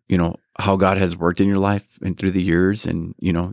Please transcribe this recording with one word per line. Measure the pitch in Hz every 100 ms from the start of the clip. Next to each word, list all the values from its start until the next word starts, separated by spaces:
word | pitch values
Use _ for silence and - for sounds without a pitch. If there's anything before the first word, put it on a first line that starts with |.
| -
you | 92
know, | 85 - _ -
how | 101 98
God | 95 95
has | 92 85
worked | 85 90
in | 98
your | 98
life | 98 101 - -
and | 95 85
through | 95
the | 92
years. | 90 85 92 107 90
And, | 85 85 -
you | 90
know, | 85 90